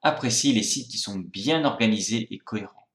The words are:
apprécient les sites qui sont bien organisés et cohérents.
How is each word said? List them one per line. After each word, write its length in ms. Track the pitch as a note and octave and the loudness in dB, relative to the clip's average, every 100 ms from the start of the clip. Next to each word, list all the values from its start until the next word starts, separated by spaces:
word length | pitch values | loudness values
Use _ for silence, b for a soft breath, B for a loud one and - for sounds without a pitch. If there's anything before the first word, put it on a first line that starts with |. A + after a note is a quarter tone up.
apprécient 500 | D3 D3+ B2+ A2+ C#3+ | 2 2 0 2 4
les 120 | A#2 | 4
sites 260 | G2+ - B2 | 2 -2 -4
qui 80 | - | -8
sont 200 | - G2 | -6 -6
bien 460 | F2 - G#2+ D#3+ | -8 -6 0 2
organisés 640 | D3 - A2+ G#2+ F#2+ A2+ - | 2 2 2 2 0 -2 -4
et 40 | - | -10
cohérents. 500 | - G#2+ G2 - _ | -8 -8 -8 -16 _